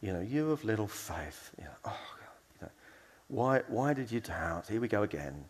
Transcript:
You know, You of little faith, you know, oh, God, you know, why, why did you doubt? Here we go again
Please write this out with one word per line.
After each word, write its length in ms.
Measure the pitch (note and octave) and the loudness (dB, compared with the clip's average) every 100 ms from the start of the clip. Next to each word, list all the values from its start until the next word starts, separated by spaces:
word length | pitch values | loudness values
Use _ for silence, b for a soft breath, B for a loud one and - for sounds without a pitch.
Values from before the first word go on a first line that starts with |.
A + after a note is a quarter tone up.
You 120 | G2+ | -2
know, 80 | F#2 | -2
You 300 | F#2+ C#3 D#3 | 0 0 2
of 120 | D3+ | 2
little 240 | G#2+ A2 G#2+ | 2 2 2
faith, 640 | - - E2 D2+ - - - | -2 -8 -6 -8 -10 -16 -16
you 60 | |
know, 80 | D#2+ - - | -16 -10 -8
oh, 40 | |
God, 720 | - - - - - _ - | -8 -8 -14 -16 -20 _ -16
you 60 | - | -16
know, 40 | - B B B B B | -14 B B B B B
why, 340 | B2+ B2 C3 - | 2 6 6 4
why 260 | G#2+ C#3 | 2 2
did 180 | C#3+ B2+ | 2 2
you 80 | A2+ | -2
doubt? 480 | A2 E2+ E2+ E2+ - | -2 -4 -2 -2 0
Here 140 | G#2+ | 0
we 60 | A#2+ | 2
go 160 | G#2+ | 4
again 420 | G#2 D#2+ C#2+ C#2+ C2+ | 2 0 -6 -8 -12